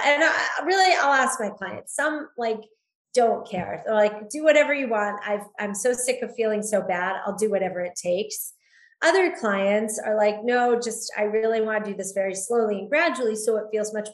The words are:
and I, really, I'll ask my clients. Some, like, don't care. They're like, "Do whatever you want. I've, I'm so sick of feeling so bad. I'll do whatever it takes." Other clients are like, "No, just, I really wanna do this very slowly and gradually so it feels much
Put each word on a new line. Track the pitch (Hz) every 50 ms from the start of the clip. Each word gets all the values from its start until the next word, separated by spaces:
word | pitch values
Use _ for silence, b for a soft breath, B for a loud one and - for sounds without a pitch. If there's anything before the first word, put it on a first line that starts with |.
| -
and | 277 285 294 320
I, | 311 - - - - - - 294
really, | 311 381 392 381 370 339
I'll | - 277 285
ask | 277 262 254 - - -
my | 220 202
clients. | 208 - 190 180 208 208 - - -
Some, | - 285 311 311 302 294 - _ -
like, | 233 226 220 214 - - _ _ _ _ _ _ _ _ -
don't | 247 240 226 202 - -
care. | - - 180 175 101 - 160 -
They're | 214 220
like, | 214 208 208 208 208 214 208
"Do | - 302 311
whatever | 311 294 294 285 285 285
you | 277 269 226
want. | 226 208 208 208 202 - - 208
I've, | 208 202 202 - - -
I'm | 208 202 202
so | - - 254
sick | 247 247 - 269 247 254
of | 240 202 -
feeling | - 220 214 214 208 208
so | - 214 190
bad. | 190 - 180 175 180 185 190 - -
I'll | 202 196
do | 190 214 214
whatever | 202 190 190 180 185 180
it | 180 175 175
takes." | - - 175 175 185 214 - - - - - - b b b b b b b b b
Other | b 330 339 381 370 349 359
clients | - - 214 196 196 196 196 208 214 220 220 220 -
are | - - 214
like, | 214 208 214 208 214 226
"No, | 240 247 247 247 247 240 233
just, | 240 226 214 - - - - -
I | 214
really | 214 208 220 220 220 226 226
wanna | 220 220 214 208 202
do | 202 196
this | 185 190 190 -
very | 196 190 190 185
slowly | 185 - - 240 240 220 214 208 190
and | 196 -
gradually | 285 302 339 330 262 240 254 220 220
so | 208 - 233 220 208
it | 208 -
feels | 220 214 208 208 214
much | 214 208 -